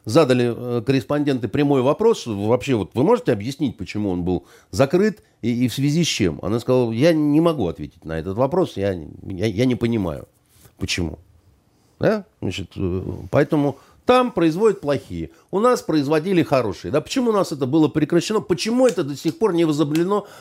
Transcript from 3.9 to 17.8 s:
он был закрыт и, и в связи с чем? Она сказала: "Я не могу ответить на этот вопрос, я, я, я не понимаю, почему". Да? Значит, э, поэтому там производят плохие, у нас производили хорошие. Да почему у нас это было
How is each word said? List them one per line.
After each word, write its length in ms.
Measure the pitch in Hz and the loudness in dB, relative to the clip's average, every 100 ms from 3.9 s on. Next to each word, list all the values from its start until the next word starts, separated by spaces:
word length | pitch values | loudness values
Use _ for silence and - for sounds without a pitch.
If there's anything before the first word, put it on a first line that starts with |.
| 107 101 | -6 -4
он 140 | 90 | -2
был 220 | 87 90 - - - | -2 -2 -4 -20 -8
закрыт 500 | 92 135 180 214 - _ - | 0 2 4 0 -2 _ -8
и, 240 | 117 120 123 | -4 -2 -2
и 20 | |
в 60 | |
связи 300 | - 143 151 165 | 0 0 2 0
с 20 | |
чем? 320 | - 92 71 | 0 -2 -2
Она 180 | 90 113 | -4 -4
сказала: 300 | - 127 120 | 0 0 2
"Я 180 | 113 160 | 2 2
не 300 | 160 147 147 | 4 2 4
могу 260 | 170 156 90 | 2 0 -4
ответить 380 | 78 71 _ 76 | -4 -12 _ -10
на 120 | 80 | -8
этот 200 | 82 98 | -6 -2
вопрос, 400 | 135 180 147 - | 0 0 -2 -2
я, 160 | 98 | -2
я, 520 | 90 76 - - 90 110 | -4 -8 -14 -12 -4 -2
я 180 | 90 131 | 0 0
не 100 | 120 | 0
понимаю, 520 | 120 117 90 69 - _ _ _ - - | 0 0 -2 -6 -12 _ _ _ -20 -10
почему". 420 | - - 85 - _ _ _ _ _ _ _ - | -6 -4 -4 -6 _ _ _ _ _ _ _ -2
Да? 260 | 165 214 185 - | 0 0 -6 -8
Значит, 280 | 107 92 90 104 | -8 -6 -10 -6
э, 240 | 95 92 95 90 92 | -4 -4 -6 -10 -2
поэтому 460 | 131 147 156 143 - _ _ - | 0 2 0 0 -4 _ _ 2
там 260 | 254 247 | 4 4
производят 480 | - 165 160 220 196 | 2 0 2 0 0
плохие, 500 | 143 139 - 87 80 - - | -2 -4 -4 -8 -10 -12 -6
у 80 | 185 | 0
нас 220 | 240 247 | 2 0
производили 600 | - 156 139 160 170 180 | 0 0 2 0 2 0
хорошие. 480 | 143 135 113 87 87 | 2 2 0 -6 -2
Да 100 | 135 | -4
почему 280 | - 262 240 | -2 -2 0
у 20 | |
нас 180 | 208 175 | 0 0
это 140 | 147 131 | -2 0
было 240 | 160 | 2